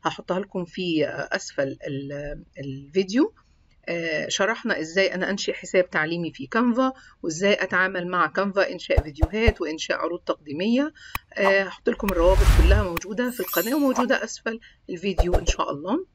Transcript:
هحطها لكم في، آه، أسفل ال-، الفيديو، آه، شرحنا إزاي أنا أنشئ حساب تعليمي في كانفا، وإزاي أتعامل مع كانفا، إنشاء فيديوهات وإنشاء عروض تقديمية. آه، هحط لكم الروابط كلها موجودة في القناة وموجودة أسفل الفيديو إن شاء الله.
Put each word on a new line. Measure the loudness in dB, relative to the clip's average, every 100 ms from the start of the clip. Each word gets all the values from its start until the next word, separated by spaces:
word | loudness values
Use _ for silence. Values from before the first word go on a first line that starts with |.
هحطها | -4 -6 -4 -4
لكم | -4 -8 -8
في، | -6 -2 0 0
آه، | -2 -6 -6
أسفل | -6 -4 -4 -4 -8
ال-، | -8 -8 -10 -10 -12 -16 -14
الفيديو، | -12 -12 -4 -2 0 2 2 _ _ _ _ _ -8
آه، | -6 -2 -4 -4
شرحنا | 0 0 0 -2 -4
إزاي | -2 2 2
أنا | 2 -2
أنشئ | -2 -4
حساب | -6 -2 -2 0
تعليمي | -2 -2 -2 -6
في | -8 -4
كانفا، | 0 2 2 0 -2 -18 _
وإزاي | -8 0 2 2
أتعامل | 2 0 0 0 -2
مع | 0 0
كانفا، | 0 0 2 0
إنشاء | -2 0 0
فيديوهات | 0 -2 -2 2 2 2
وإنشاء | -4 -6 -4 -4
عروض | -2 -6
تقديمية. | -4 -6 -4 -4 0 0 0 -6 -14 -14 _
آه، | 0 4 4
هحط | 2 -2 -2
لكم | -2 -2
الروابط | 2 6 6 6 8
كلها | 8 6
موجودة | 4 -4 -8 -4 -4
في | -2
القناة | -2 0 0 2
وموجودة | 2 2 2 0
أسفل | -2 -8 -8 -8 -12 _ -12
الفيديو | -6 -4 0 2 2
إن | 0
شاء | -2 -2
الله. | -2 -2 -4 -4